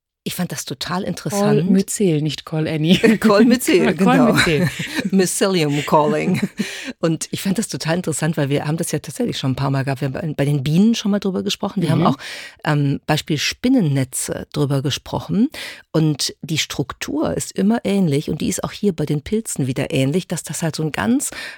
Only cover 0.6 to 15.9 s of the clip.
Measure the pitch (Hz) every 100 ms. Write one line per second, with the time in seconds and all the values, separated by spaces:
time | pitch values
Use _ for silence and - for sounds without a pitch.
0.6 | - - - 180 208 175 156 202 208 208
1.6 | 180 190 190 - 196 156 151 139 - 160
2.6 | 156 156 156 180 226 220 220 202 233 247
3.6 | - - 226 165 190 262 240 - - 151
4.6 | 175 - 170 311 196 190 180 - 202 190
5.6 | 151 143 139 160 151 151 156 170 196 -
6.6 | - - 269 - 165 160 - 135 196 190
7.6 | 214 147 151 170 175 147 156 160 139 139
8.6 | 143 156 175 151 - - 240 - 135 127
9.6 | 139 135 135 135 143 131 160 147 143 147
10.6 | 131 160 214 233 202 202 196 185 196 -
11.6 | 202 196 165 - 175 269 - - - -
12.6 | - 147 139 147 - 151 - 151 - -
13.6 | 247 262 160 139 131 - - - - -
14.6 | 143 143 139 - - - - 175 269 -
15.6 | - - -